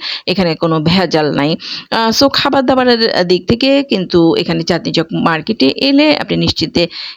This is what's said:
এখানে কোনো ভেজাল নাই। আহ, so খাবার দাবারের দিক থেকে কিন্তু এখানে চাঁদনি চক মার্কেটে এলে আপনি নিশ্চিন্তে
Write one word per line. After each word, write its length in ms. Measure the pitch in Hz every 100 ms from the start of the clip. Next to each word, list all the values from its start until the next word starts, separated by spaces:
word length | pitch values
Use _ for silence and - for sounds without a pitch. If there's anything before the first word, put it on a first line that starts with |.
| - - -
এখানে 280 | 185 175 156
কোনো 240 | 165 160
ভেজাল 520 | 156 185 170 156 151
নাই। 240 | - 147 165 - - -
আহ, 180 | 226 226
so 200 | 220 277
খাবার 360 | - 285 277 254
দাবারের 580 | 262 254 233 226 - 180
দিক 200 | 180 180
থেকে 360 | 233 269 277
কিন্তু 520 | 277 202 180 175 165 -
এখানে 280 | 165 165
চাঁদনি 280 | 160 170 170
চক 140 | 165 160
মার্কেটে 540 | 170 170 160 156 220 269
এলে 500 | - 269 277 302 -
আপনি 200 | - 170
নিশ্চিন্তে 500 | 170 - 160 165 165 - -